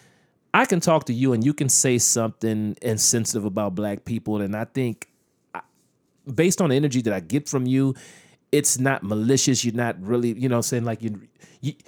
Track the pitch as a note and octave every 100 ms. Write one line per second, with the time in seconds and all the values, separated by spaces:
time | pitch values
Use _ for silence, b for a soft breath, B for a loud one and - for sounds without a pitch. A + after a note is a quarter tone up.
0 | b b b b _ G3 C4 F3+ E3+ D#3+
1 | - A#2 C3+ A#2 B2+ D3 C3+ - C3 B2
2 | - A#2 A2+ - A2 G#2+ G#2+ - A#2+ G#2+
3 | - A#2+ G#2+ A2+ G#2 G2 G2+ F2+ G#2 G2+
4 | - A2+ - G#2+ G2 G#2+ A2+ C3+ B2 -
5 | - _ _ _ _ - - _ _ _
6 | _ _ - B2+ F3 - E3+ C3 D3 B2+
7 | A2+ G2 E2 C#3+ - C#3 B2+ C3 C3+ C3
8 | B B B B _ D3 D3 B2+ C3 C3+
9 | G2 G#2+ A2+ C3+ - B2 A#2+ A2+ A#2 F2
10 | F#2+ A#2+ A#2+ A2+ B2+ A#2+ A2 B2 A#2 G#2+
11 | A2+ G2+ G#2 _ B B C3 -